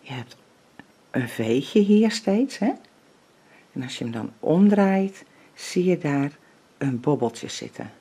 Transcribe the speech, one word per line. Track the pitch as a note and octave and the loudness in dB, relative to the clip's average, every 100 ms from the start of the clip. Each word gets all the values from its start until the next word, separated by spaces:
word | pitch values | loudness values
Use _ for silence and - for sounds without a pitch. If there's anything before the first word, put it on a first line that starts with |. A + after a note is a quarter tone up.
Je | - | -12
hebt | B2+ A#2 - _ _ _ - - _ _ | -14 -14 -20 _ _ _ -20 -20 _ _
een | B2+ A#2 | -4 -4
veetje | - A2+ B2 C#3+ A3 | -4 0 0 2 2
hier | G3+ G#3 A3 | 4 4 4
steeds, | - - G3+ C4+ - | 0 -2 0 -2 -2
hè? | G#3+ - - _ _ _ _ _ _ - _ | -4 -4 -12 _ _ _ _ _ _ -20 _
En | C#3 | -12
als | B2+ - | -10 -8
je | |
hem | A#2+ | -8
dan | A2+ A2 - | -6 -10 -6
omdraait, | - E3+ G3+ G#3 G3 F#3+ G3 - - _ - | 0 4 6 6 4 2 -2 -8 -20 _ -20
zie | - - F3+ | -18 -6 0
je | F3+ E3 | 0 0
daar | D3+ C#3+ C#3+ - _ _ _ _ | 0 -2 -2 -6 _ _ _ _
een | C#3 A#2+ | -4 -2
bobbeltje | C3+ C3+ A#2+ - - | 0 0 0 -4 -12
zitten. | - A2+ - A2 - | -12 -12 -12 -14 -16